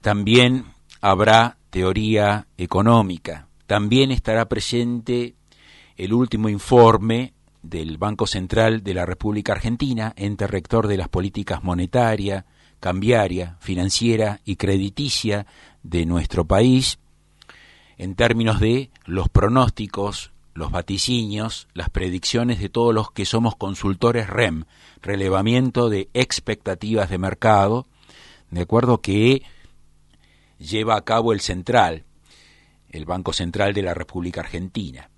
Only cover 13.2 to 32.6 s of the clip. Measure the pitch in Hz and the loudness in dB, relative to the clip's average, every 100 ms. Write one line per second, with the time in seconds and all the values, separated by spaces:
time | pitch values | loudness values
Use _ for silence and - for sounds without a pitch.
13.2 | 95 90 87 87 - 90 95 - 117 110 | 2 -2 -8 -12 -8 -4 -2 0 0 0
14.2 | 107 104 - 95 101 98 98 98 143 - | -2 -4 -8 -4 0 0 -2 -4 -4 -4
15.2 | 110 104 101 - - _ 82 85 80 85 | -2 -4 -6 -18 -20 _ -6 -4 0 -2
16.2 | 82 90 80 95 123 127 131 - _ _ | -2 -4 2 4 6 4 2 -6 _ _
17.2 | _ _ - - - _ _ - 92 92 | _ _ -20 -20 -20 _ _ -12 -10 0
18.2 | 117 113 113 101 107 123 135 _ - 90 | 2 2 2 2 2 0 -4 _ -6 -4
19.2 | 90 - 104 127 120 - 104 - 101 92 | 2 4 4 4 4 0 -8 -4 -6 -6
20.2 | - - _ - 78 90 87 95 123 123 | -14 -20 _ -10 -6 -6 -4 -4 0 -2
21.2 | 110 104 110 - - 90 - - 92 90 | -2 -4 -6 -8 -12 -8 -4 -4 -4 -4
22.2 | - 120 120 113 98 120 117 110 107 - | -2 0 0 -2 -2 0 2 2 -2 -6
23.2 | 95 113 117 - 98 95 98 92 120 117 | -2 0 0 -2 -8 -4 -4 0 0 0
24.2 | 101 98 120 80 - _ - _ - 101 | -2 -2 -2 -2 -10 _ -20 _ -6 -2
25.2 | 95 95 104 123 131 123 120 101 - 123 | 0 0 2 2 2 0 0 -2 -4 -2
26.2 | 127 - - 107 - 87 107 110 92 92 | -2 -4 -6 -6 -6 -6 -2 -2 0 -2
27.2 | 92 107 113 104 98 117 135 _ _ - | -4 0 4 4 4 0 -6 _ _ -20
28.2 | - - _ 87 85 113 123 113 - 101 | -20 -20 _ -6 0 2 2 0 2 2
29.2 | 117 135 - - - - - _ _ _ | 4 2 -4 -20 -20 -20 -20 _ _ _
30.2 | _ _ _ _ 78 107 110 107 - 113 | _ _ _ _ -6 -2 0 0 2 2
31.2 | 117 104 - 92 90 120 90 80 - _ | 2 0 -2 -6 0 2 2 -2 -14 _
32.2 | _ _ _ _ | _ _ _ _